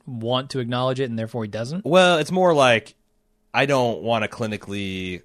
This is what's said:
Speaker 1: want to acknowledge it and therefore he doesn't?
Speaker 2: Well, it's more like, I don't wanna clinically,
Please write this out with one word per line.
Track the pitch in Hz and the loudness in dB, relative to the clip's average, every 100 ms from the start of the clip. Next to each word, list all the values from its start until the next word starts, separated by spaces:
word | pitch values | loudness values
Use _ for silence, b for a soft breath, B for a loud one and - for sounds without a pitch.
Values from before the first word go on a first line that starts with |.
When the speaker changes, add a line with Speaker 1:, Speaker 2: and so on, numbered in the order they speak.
| - | -12
Speaker 1:
want | 120 113 127 135 | -8 -4 -4 -4
to | 135 | -6
acknowledge | 117 123 131 131 | -4 -2 -2 -2
it | 131 | -4
and | 113 | -4
therefore | 113 120 | -6 -6
he | 107 | -8
doesn't? | 107 120 175 | -8 -8 -6
Speaker 2:
Well, | 135 180 180 165 | 2 4 6 4
it's | 151 | 0
more | 185 180 | 2 4
like, | 147 127 110 - _ _ _ _ _ _ | 6 6 4 0 _ _ _ _ _ _
I | 117 139 | 0 2
don't | 135 120 90 | 2 0 -2
wanna | 110 113 104 | -2 -2 -2
clinically, | - 110 104 - 101 98 95 92 87 | -4 -6 -6 -8 -6 -6 -6 -6 -8